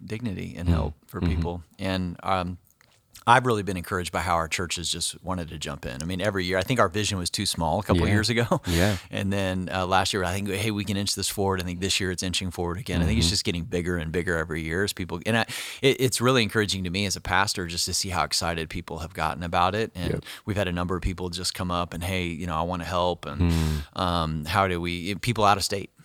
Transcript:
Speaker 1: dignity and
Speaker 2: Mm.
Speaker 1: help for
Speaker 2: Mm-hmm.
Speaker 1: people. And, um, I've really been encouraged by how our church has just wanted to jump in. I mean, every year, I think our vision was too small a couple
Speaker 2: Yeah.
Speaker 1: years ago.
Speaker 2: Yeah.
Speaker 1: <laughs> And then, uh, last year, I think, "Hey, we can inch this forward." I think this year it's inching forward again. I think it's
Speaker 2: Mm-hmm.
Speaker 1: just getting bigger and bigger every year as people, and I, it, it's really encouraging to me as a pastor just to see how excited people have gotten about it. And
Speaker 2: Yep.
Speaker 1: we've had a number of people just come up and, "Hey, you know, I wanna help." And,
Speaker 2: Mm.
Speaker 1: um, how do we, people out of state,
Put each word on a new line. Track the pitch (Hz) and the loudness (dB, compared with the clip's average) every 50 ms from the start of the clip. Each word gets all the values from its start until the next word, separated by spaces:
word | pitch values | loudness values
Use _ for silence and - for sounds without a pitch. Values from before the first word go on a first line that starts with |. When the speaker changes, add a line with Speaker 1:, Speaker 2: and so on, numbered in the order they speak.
| - | -12
Speaker 1:
dignity | 90 107 110 123 117 92 92 92 90 - | -10 -8 -6 -4 -4 -6 -6 -8 -8 -8
and | - 87 85 | -2 2 2
Speaker 2:
Mm. | 85 | 2
Speaker 1:
help | 80 - 95 78 - _ | 2 2 -2 -4 -8 _
for | - - 95 | -12 -6 -2
Speaker 2:
Mm-hmm. | 85 82 76 | 0 2 2
Speaker 1:
people. | 80 80 87 87 87 82 _ _ - | 2 0 -2 -2 -6 -10 _ _ -6
And, | 98 95 95 92 92 87 85 - - | -4 -2 -2 -2 -2 -4 -6 -6 -2
um, | 92 95 92 90 90 92 - _ _ _ _ _ _ _ _ _ _ - - - | 0 0 0 0 -2 -6 -10 _ _ _ _ _ _ _ _ _ _ -20 0 6
I've | - 120 131 123 | 8 8 8 8
really | 127 113 104 95 | 6 2 2 0
been | 95 95 | -2 -2
encouraged | 90 85 - 104 90 90 82 - | -4 -4 -2 -2 -2 -2 -2 -2
by | 90 | -2
how | 82 92 87 | 0 2 2
our | 82 82 82 | 2 2 0
church | - - 92 82 - | -2 -2 -2 -2 -4
has | 90 82 - | -4 -4 -4
just | - 85 82 - - 76 - | -4 -4 -4 -6 -6 -8 -6
wanted | 87 92 90 85 76 | -6 -4 -4 -4 -6
to | 82 78 | -8 -8
jump | 73 76 71 - - | -8 -8 -8 -6 -6
in. | 78 62 65 73 | -8 -6 -4 -4
I | |
mean, | 87 92 90 95 | -4 -2 0 0
every | 107 98 98 90 | 0 0 0 0
year, | 87 92 | 2 2
I | 95 95 | 2 2
think | - 135 117 | 2 4 4
our | 107 92 | 4 4
vision | 85 107 104 98 101 92 | 2 0 0 0 0 -2
was | 87 - | -2 -2
too | - - 101 | -2 -2 -2
small | - - - 82 78 82 98 | -2 -2 0 0 0 0 0
a | - | 2
couple | - 101 87 82 | 4 4 4 6
Speaker 2:
Yeah. | 85 107 | 6 4
Speaker 1:
years | 107 107 107 | 4 4 2
ago. | 120 113 120 - 180 156 - | 2 2 2 2 0 -2 0
Speaker 2:
Yeah. | - 87 82 90 104 101 87 - | 0 2 4 4 4 2 0 -4
Speaker 1:
<laughs> | - | -6
And | - 104 101 98 | -4 -4 -2 0
then, | 98 101 95 92 92 92 92 82 - | 0 0 0 0 0 -2 -2 -2 -2
uh, | 95 92 | -2 0
last | 90 95 92 95 - - | 2 4 4 4 2 0
year, | 101 90 | 0 0
I | 87 90 | 0 -2
think, | 101 98 101 | -2 -2 -4
"Hey, | 92 98 104 113 | -2 -2 -2 -2
we | 104 101 101 | -2 -2 -2
can | 95 101 | -2 -2
inch | 98 101 101 - | -2 -2 -2 -2
this | 101 98 - | -2 -2 -2
forward." | - 107 98 98 95 92 | -2 0 0 2 2 0
I | 87 | -2
think | 90 90 87 | -4 -4 -2
this | 95 95 - - | -2 0 0 0
year | 101 90 | 0 -2
it's | 90 - - | -2 -2 -2
inching | 90 87 - 101 90 | -2 -2 -2 -2 -2
forward | - - 87 85 85 90 | -4 -2 -2 -2 -4 -4
again. | 131 - 87 82 85 | -4 -2 2 2 4
I | |
think | 80 76 80 | 4 4 4
it's | 82 | 4
Speaker 2:
Mm-hmm. | 85 98 | 2 2
Speaker 1:
just | 98 - | 0 0
getting | - 87 87 85 | 0 -2 -2 -2
bigger | - - 87 87 87 87 87 | -2 -2 -2 0 0 0 -2
and | 80 80 | -2 -2
bigger | 80 90 82 87 85 82 | -2 -2 0 0 0 0
every | 80 85 78 82 80 | 0 -2 -4 -4 -4
year | 80 82 92 101 | -2 0 0 0
as | 101 - | -2 -2
people, | - 95 85 85 90 - | -4 -6 -6 -6 -6 -2
and | - 113 | 0 2
I, | 113 110 - - - - - - - - | 2 0 -2 -4 -8 -8 -10 -4 2 4
it, | 135 127 - | 4 4 4
it's | 131 127 - - | 2 0 2 2
really | 117 127 135 127 113 | 4 4 6 4 4
encouraging | 95 - 113 104 95 95 95 92 | 4 2 2 2 2 0 -2 -2
to | 90 | -2
me | 87 98 101 | 0 0 0
as | 95 90 | 0 -2
a | 92 | -4
pastor | - - 92 92 98 101 - - 90 | -2 0 2 2 2 2 0 -2 -4
just | 82 85 87 - | -4 -2 -2 -2
to | 95 87 | -2 -2
see | - - 98 | -2 -2 -2
how | 90 85 76 | 0 0 0
excited | 76 - - 92 82 87 82 80 80 | 0 0 0 0 0 0 -2 -4 -4
people | - 92 85 - 82 80 | -6 -8 -8 -8 -8 -8
have | 85 82 - | -10 -8 -4
gotten | - 80 80 - 69 90 | -2 -2 -2 -2 -2 -4
about | 85 85 90 87 92 95 | -2 2 2 2 2 2
it. | 107 113 - - | 0 -2 -4 -4
And | 92 87 - - | -4 -4 -2 -2
Speaker 2:
Yep. | - - - - - - | -4 -6 -8 -14 -10 -6
Speaker 1:
we've | - 101 | -4 -2
had | 98 98 | 0 0
a | 90 87 | 0 0
number | 87 90 87 92 | 0 0 0 -2
of | 87 - | -2 -2
people | 98 92 87 92 90 | -2 -4 -4 -4 -6
just | 85 90 90 - - | -6 -4 -4 -4 -4
come | - 95 90 | -4 -4 -2
up | 90 87 87 87 - | -2 -2 -2 -2 -4
and, | 85 85 | -6 -4
"Hey, | 92 95 92 90 | -2 -2 -2 -2
you | 85 85 73 90 | -2 -4 -4 -4
know, | 87 80 | -4 -2
I | 78 85 | -2 -2
wanna | 87 90 87 80 | -2 -2 -4 -4
help." | 73 92 90 87 90 87 - - | -2 0 0 2 2 0 -2 -4
And, | 76 71 85 87 85 82 | -6 -2 2 2 4 4
Speaker 2:
Mm. | 80 80 78 76 73 73 - - - | 4 2 2 0 -2 -4 -6 -4 -2
Speaker 1:
um, | 95 87 87 85 80 78 78 78 73 | 0 0 2 2 0 0 -2 -4 -4
how | 78 90 101 98 | 0 2 2 2
do | 95 90 85 | 2 0 -2
we, | 85 87 87 87 82 92 101 | -2 -2 -4 -4 -4 -4 -4
people | 85 - 120 113 110 104 | -4 -2 -2 0 4 6
out | 98 104 98 | 6 6 4
of | 90 | 2
state, | - 101 101 - - _ - - | -2 -2 -4 -6 -8 _ -20 -16